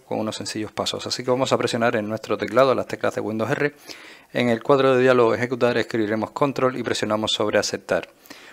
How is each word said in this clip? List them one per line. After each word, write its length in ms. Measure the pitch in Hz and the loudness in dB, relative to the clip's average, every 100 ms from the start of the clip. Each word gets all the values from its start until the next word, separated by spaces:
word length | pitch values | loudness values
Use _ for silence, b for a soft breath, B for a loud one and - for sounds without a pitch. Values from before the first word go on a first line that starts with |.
| - | -8
con 100 | 113 | -6
unos 180 | 110 - | -4 -6
sencillos 360 | 110 113 107 | -8 -8 -8
pasos. 340 | - 98 101 104 | -6 -6 -6 -6
Así 160 | - | -6
que 80 | 127 | -2
vamos 220 | 127 131 | 0 2
a 60 | 117 | 2
presionar 380 | 120 120 117 117 | 0 0 0 0
en 120 | 104 | -2
nuestro 300 | 110 - 104 | -6 -4 -4
teclado 360 | 104 110 135 | 2 4 4
las 120 | 107 95 | 4 -2
teclas 280 | 107 113 | -4 -4
de 60 | 113 | -4
Windows 300 | 104 110 110 | -4 -4 -2
R. 240 | 143 143 - B B B B B | -2 -2 -4 B B B B B
En 160 | 135 123 | -2 0
el 140 | 113 | 0
cuadro 340 | - 139 135 127 | 2 4 4 4
de 60 | |
diálogo 320 | 131 123 113 | 6 6 4
ejecutar 420 | 110 123 127 123 120 | 2 -2 0 0 0
escribiremos 540 | 107 117 104 110 107 | -2 -2 0 -2 -4
control 480 | - 143 127 127 127 | -2 -2 0 -2 -2
y 40 | |
presionamos 500 | 117 110 107 107 107 | -4 -4 -2 -2 -2
sobre 260 | - 107 104 | -2 0 0
aceptar. 500 | - 98 - 87 - B B B B | 0 -4 -2 -4 -4 B B B B